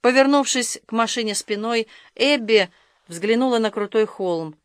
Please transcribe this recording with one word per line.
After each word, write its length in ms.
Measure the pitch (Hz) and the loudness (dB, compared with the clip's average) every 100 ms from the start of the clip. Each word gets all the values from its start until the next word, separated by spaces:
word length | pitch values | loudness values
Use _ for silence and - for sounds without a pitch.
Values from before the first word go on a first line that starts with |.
| 240 | 4
Повернувшись 720 | 254 269 285 269 262 240 - _ | 4 4 4 2 -2 -4 -8 _
к 60 | |
машине 420 | 220 226 - 220 | -4 -2 -2 -4
спиной, 540 | 202 - 208 220 233 220 - - | -6 -6 -8 -4 -4 -4 -12 -20
Эбби 560 | - 269 294 220 220 180 _ _ _ _ | -2 2 2 2 2 2 _ _ _ _
взглянула 500 | 170 196 226 262 240 | -8 0 2 2 2
на 140 | 220 | 0
крутой 340 | 208 208 220 214 | -2 -4 -2 -2
холм. 500 | - 185 170 160 151 | -2 -4 -4 -6 -12